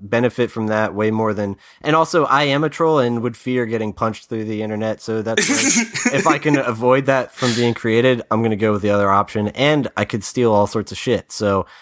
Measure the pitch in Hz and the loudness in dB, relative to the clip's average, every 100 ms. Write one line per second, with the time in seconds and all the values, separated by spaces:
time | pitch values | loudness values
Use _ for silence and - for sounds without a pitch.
0 | 98 117 123 - 117 117 107 110 107 98 | -2 0 0 0 -4 -2 -2 0 0 0
1 | 110 110 110 104 101 98 - - 147 160 | 0 0 -2 -2 -4 -6 -14 -8 0 2
2 | 156 175 143 139 143 143 156 - 165 151 | 2 2 2 2 2 0 0 0 2 2
3 | 123 117 117 113 127 127 113 113 107 98 | 2 0 -4 -6 -4 -2 -2 -2 -4 -4
4 | 113 107 - 113 110 107 107 107 110 107 | -4 -4 -8 -8 -6 -6 -6 -4 -4 -6
5 | - 110 107 - - 285 269 226 226 - | -6 -4 0 0 2 2 2 0 -2 -2
6 | 247 139 156 147 156 143 120 110 123 131 | -2 0 0 0 2 0 0 0 2 2
7 | 135 135 - - 123 117 120 113 113 113 | 2 0 -2 -4 -2 0 0 0 0 4
8 | 131 120 - 110 113 101 110 104 104 101 | 4 2 0 0 0 0 0 0 0 2
9 | 98 98 104 107 104 - 147 151 113 - | 2 2 0 -2 -4 0 2 2 0 -4
10 | 104 110 - 127 117 104 101 110 101 104 | -4 -4 -4 0 4 4 2 -2 -6 -6
11 | 127 104 - - 104 98 - - | -2 -2 -4 -4 0 0 -2 -12